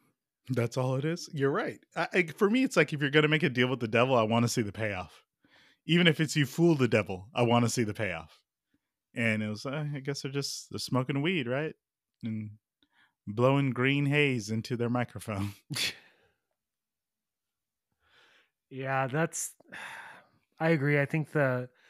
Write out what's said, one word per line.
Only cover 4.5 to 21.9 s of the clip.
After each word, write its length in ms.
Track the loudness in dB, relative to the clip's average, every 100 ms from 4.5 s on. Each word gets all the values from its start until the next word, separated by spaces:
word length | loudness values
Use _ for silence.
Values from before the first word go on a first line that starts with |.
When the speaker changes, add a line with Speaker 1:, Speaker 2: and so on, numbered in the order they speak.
| 2
Speaker 1:
the 100 | -2
payoff. 500 | -2 -6 -6 -10 -14 _ _ _ _ _ _ 0
Even 180 | 4 4
if 100 | 4
it's 140 | 2 0
you 100 | 0
fool 280 | 4 4
the 140 | 4 4
devil, 380 | 2 0 -4 -6
I 80 | 0
wanna 260 | 4 4 4
see 160 | 0
the 100 | -2
payoff. 460 | -2 -6 -6 -12 -20 _ _ _ _ _ _ _
And 280 | -2 0 0
it 60 | -2
was, 180 | -6 -8
uh, 180 | -6 -6
I 60 | -8
guess 220 | -8 -8
they're 80 | -6
just, 380 | -6 -6 -8 -12
they're 80 | -10
smoking 440 | -4 -2 -2 -2
weed, 240 | -2 -2 -2
right? 260 | -4 -6 -10 _ _ _ _
And 260 | -8 -8 -10 -14 _ _ _ _ _ _ -8
blowing 440 | 2 4 4 2
green 360 | 0 0 0 2
haze 440 | 2 2 0 -2
into 260 | -4 -4 -4
their 140 | 0
microphone. 640 | 0 -2 -6 -8 -6 -6 -8 -10
<laughs> 100 | -6 -6 -6 -18 _ _ _ _ _ _ _ _ _ _ _ _ _ _ _ _ _ _ _ _ _ _ _ _ _ _
Speaker 2:
Yeah, 360 | -10 -4 -2 -2
that's, 460 | -2 -4 -4 -10 -12 _ -16 -14 -16 -18
<sighs> 540 | -20 _ _ _ -4
I 100 | 0
agree. 300 | 2 2 2
I 60 | 0
think 260 | -2 -2
the, 360 | 0 0 0 -6 _ _